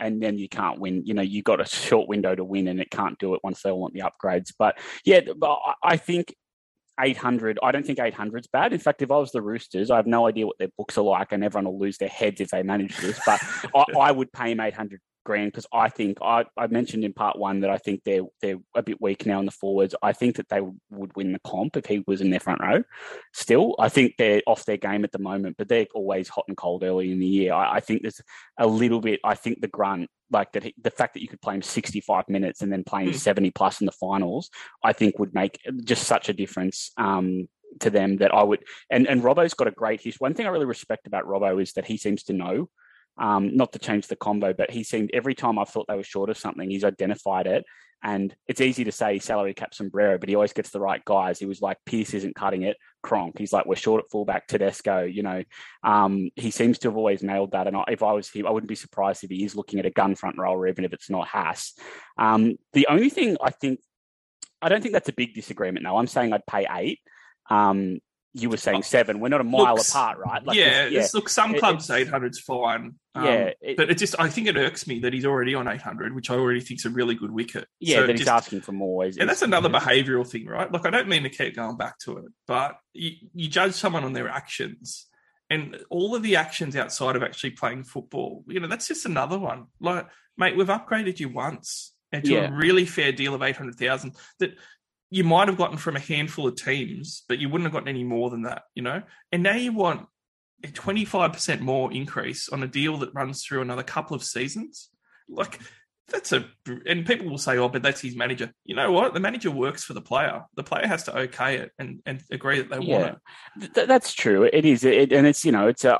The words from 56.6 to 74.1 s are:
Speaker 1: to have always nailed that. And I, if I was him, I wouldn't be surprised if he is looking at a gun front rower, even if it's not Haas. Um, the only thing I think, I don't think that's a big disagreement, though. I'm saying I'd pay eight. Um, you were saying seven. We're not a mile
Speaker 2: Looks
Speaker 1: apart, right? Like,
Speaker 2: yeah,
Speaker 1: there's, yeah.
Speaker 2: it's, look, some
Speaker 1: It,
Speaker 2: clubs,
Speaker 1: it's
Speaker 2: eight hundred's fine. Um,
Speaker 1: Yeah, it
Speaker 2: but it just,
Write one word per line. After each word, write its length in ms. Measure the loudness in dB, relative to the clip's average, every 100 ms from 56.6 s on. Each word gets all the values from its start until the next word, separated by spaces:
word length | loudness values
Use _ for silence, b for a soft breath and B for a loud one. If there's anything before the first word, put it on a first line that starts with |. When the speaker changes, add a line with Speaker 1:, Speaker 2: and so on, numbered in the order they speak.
| 4 4
Speaker 1:
to 80 | 0
have 80 | 2
always 240 | 2 2
nailed 300 | 0 -2 0
that. 140 | 0 -2
And 80 |
I, 100 | -2 -2
if 140 | 0
I 100 | 2
was 160 | 2 -2
him, 160 | -4 0
I 40 |
wouldn't 180 | 0 -2
be 60 |
surprised 500 | -8 -8 -2 0 0
if 60 | -6
he 140 | -6
is 120 | -4 -6
looking 220 | -4 -2
at 60 | 0
a 40 |
gun 240 | 2 2
front 220 | 0 -4 -2
rower, 320 | 0 0 0
even 160 | -2
if 80 | -4
it's 160 | -6 -6
not 180 | -4 -2
Haas. 460 | -2 -2 -4 -10 -14 B B B B
Um, 380 | 6 6 4 2 _
the 120 | 4 6
only 180 | 6 4
thing 300 | 4 0 0
I 80 | -4
think, 300 | -6 -4 -4 _ _ _ _ _ _ -20 -4
I 80 | 0
don't 140 | 0
think 100 | 2
that's 160 | -2 -2
a 60 |
big 200 | -4 -6
disagreement, 500 | -6 -12 -6 -4 -4 -2
though. 100 | 0
I'm 100 | 0
saying 280 | 0 0
I'd 120 | 0 -2
pay 200 | -2 -2
eight. 300 | -2 -4 -6 _ b b b 0
Um, 500 | 4 4 4 0 -4 _ _ _ -6
you 120 | -4
were 80 | -2
saying 240 | 0 0
seven. 360 | 2 2 2 0
We're 80 | 0
not 100 | 0
a 40 |
mile 320 | 2 4 6 6
Speaker 2:
Looks 120 | 2
Speaker 1:
apart, 300 | 2 0 -2
right? 260 | -6 -6
Like, 140 | 0 4
Speaker 2:
yeah, 60 | 6 6
Speaker 1:
there's, 100 | 4
yeah. 80 | 2
Speaker 2:
it's, 140 | 2
look, 160 | 0 0
some 240 | 2 2
Speaker 1:
It, 40 | 4
Speaker 2:
clubs, 260 | 2 2
Speaker 1:
it's 60 | 0
Speaker 2:
eight 180 | 0 0
hundred's 300 | -2 -4 -8
fine. 580 | -8 -2 -2 -2 -6 -18 _
Um, 100 | -2
Speaker 1:
Yeah, 260 | 2 2 2 -4
it 160 | -4 0
Speaker 2:
but 100 | 2
it 60 | 2
just, 180 | 0